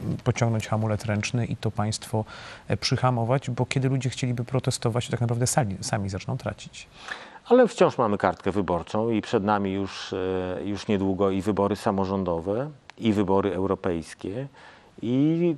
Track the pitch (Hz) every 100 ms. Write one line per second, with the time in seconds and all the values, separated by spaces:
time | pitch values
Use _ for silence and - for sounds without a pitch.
0 | - - - 113 117 110 - 110 110 107
1 | 110 104 - 120 113 - 113 - 107 -
2 | - 110 110 - - - - - - 131
3 | 127 123 117 139 - 120 120 139 131 135
4 | 127 - 127 120 120 127 131 - 120 117
5 | - 123 120 117 123 - 110 92 - 117
6 | 98 95 - 123 - 104 - - - -
7 | - - - - - 247 233 - 170 -
8 | 113 101 98 87 98 95 90 87 82 107
9 | 117 110 - 117 98 104 98 98 98 -
10 | - 95 92 92 92 90 95 101 - 101
11 | 98 92 98 95 92 95 101 104 117 98
12 | 95 98 90 85 87 107 147 143 - -
13 | 113 101 92 95 98 90 95 95 95 85
14 | 76 - 92 110 139 - - - - -
15 | 113 127 147 165 175